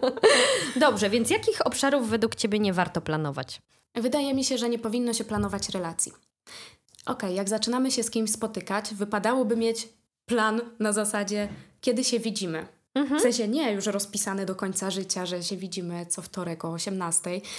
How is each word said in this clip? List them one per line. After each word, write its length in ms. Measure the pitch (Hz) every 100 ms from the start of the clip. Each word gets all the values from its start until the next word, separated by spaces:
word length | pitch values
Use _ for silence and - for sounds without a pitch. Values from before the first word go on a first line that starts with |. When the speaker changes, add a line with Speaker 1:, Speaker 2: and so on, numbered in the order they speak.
| 262 247
Speaker 1:
<laughs> 500 | 453 571 554 466 285
Dobrze, 340 | 247 294 208 202
więc 200 | 233 226
jakich 380 | 427 453 - 254
obszarów 420 | - 277 285 220
według 260 | 220 226
ciebie 240 | - 214 208
nie 140 | 208
warto 280 | 185 175 170
planować? 600 | 160 156 147 143 - - _ _ _
Speaker 2:
Wydaje 380 | 240 240 294 277
mi 100 | 269
się, 140 | 262 247
że 120 | 240
nie 100 | 233
powinno 340 | 226 247 240
się 100 | 226
planować 460 | 208 208 202 196 -
relacji. 420 | 190 165 165 - - _ _ - - - - _ -
Okej, 300 | - 254 190
jak 140 | 185 196
zaczynamy 420 | 214 226 254 262
się 120 | 247
z 60 | 220
kimś 200 | 226 214
spotykać, 600 | - 220 196 - 202 214
wypadałoby 640 | 202 208 208 214 262 220 226
mieć 320 | 226 226 - _ _ _
plan 360 | - 233 214 226 233 -
na 140 | 214
zasadzie, 540 | 214 208 208 202 208 202 - - _
kiedy 220 | 262 226
się 160 | 262 233
widzimy. 480 | 226 - 180 160 - _ _
Speaker 1:
Mhm. 240 | 262 269 302
Speaker 2:
W 40 |
sensie 240 | 254 240 208
nie 240 | 285 254
już 140 | 196
rozpisany 600 | 208 196 - 214 202 196
do 100 | 185
końca 360 | 185 190 185 196
życia, 340 | 196 190 185
że 180 | 175 180
się 140 | 170 185
widzimy 480 | 185 185 175 175
co 160 | 170 -
wtorek 440 | - 185 170 165
o 40 | 165
osiemnastej, 720 | 165 202 190 170 - 180 180 -